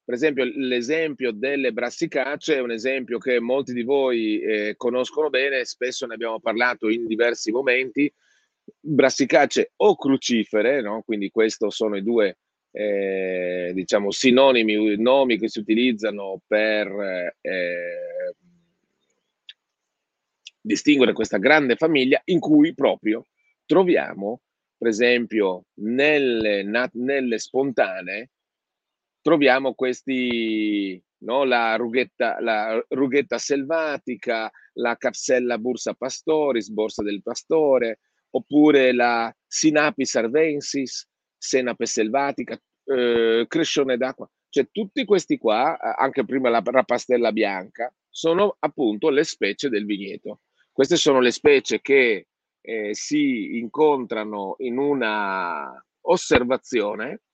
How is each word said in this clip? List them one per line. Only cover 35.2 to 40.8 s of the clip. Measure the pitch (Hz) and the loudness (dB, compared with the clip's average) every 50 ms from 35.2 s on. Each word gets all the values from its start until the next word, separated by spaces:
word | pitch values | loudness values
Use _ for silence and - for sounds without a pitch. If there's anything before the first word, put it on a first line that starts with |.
| - - 127 127 123 120 120 | -2 0 0 0 0 -2 -4
bursa | 113 110 127 123 120 - 117 101 | -2 -2 -4 -6 -4 -6 -8 -8
pastoris, | _ 123 131 - - _ 160 156 156 151 139 127 117 101 104 | _ -8 -10 -10 -8 _ -2 0 0 0 0 0 -2 -4 -4
borsa | 107 107 107 107 - - | -4 -4 -4 -4 -4 -6
del | 104 104 104 98 | -6 -6 -6 -6
pastore, | _ 113 120 - - _ 160 160 156 143 131 123 120 113 110 _ _ _ _ _ _ _ | _ -10 -10 -10 -4 _ 0 2 4 4 4 2 2 -2 -4 _ _ _ _ _ _ _
oppure | - 127 - _ 139 147 151 151 147 135 131 127 | -6 -6 -6 _ 4 6 8 8 8 8 6 6
la | 123 120 120 120 120 117 113 113 - _ _ | 4 4 2 2 2 0 -2 -4 -8 _ _
Sinapis | _ - - - 156 147 151 151 151 - - 131 - - | _ -4 2 2 4 4 4 2 2 0 -2 -4 -2 0
arvensis, | 127 113 113 123 151 160 160 147 147 - - - 139 | 0 0 2 2 2 2 2 0 -4 -6 -6 -6 -6